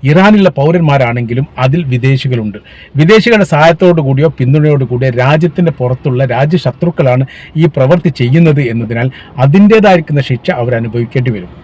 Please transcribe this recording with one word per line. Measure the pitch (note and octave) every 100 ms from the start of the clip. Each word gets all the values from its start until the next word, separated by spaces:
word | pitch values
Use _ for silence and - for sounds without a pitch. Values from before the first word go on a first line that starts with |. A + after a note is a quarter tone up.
ഇറാനിലുള്ള | C3+ D#3 G3 G#3+ F#3+ C#3
പൗരന്മാരാണെങ്കിലും | C#3+ F3 D#3+ C#3 B2 A#2+ A#2 A#2+ C#3+ -
അതിൽ | B2+ D#3 D#3
വിദേശികളുണ്ട്. | B2 C3 C3+ C3 B2 G#2+ G2+ - - - C3+
വിദേശികളുടെ | D#3+ A3 A3 A3 F#3+
സഹായത്തോടു | D3+ D#3+ E3 F#3 E3+
കൂടിയോ | C#3 C3+ D#3 C#3
പിന്തുണയോടു | B2+ D3 D3+ C#3+ B2+
കൂടിയോ | B2 C3 A#2+
രാജ്യത്തിൻ്റെ | B2+ D#3 E3+ - E3+ D3
പുറത്തുള്ള | B2 B2+ D3 B2+ C3
രാജ്യശത്രുക്കളാണ് | A#2 C#3+ F3 - - F3 - D3 B2 C3+ - - D#3
ഈ | E3 C#3+
പ്രവൃത്തി | C3 F3 F3 C3+
ചെയ്യുന്നത് | B2 D3+ E3 D3 C3
എന്നതിനാൽ | A2+ A2 A#2 B2+ - - - C3+
അതിൻ്റേതായിരിക്കുന്ന | E3 G#3 A3 G#3 F#3 D#3+ D3 C3+
ശിക്ഷ | B2 -
അവരനുഭവിക്കേണ്ടി | D#3 A#2+ A#2+ A#2 A#2 A#2 C#3 B2+ G#2+
വരും. | F2+ -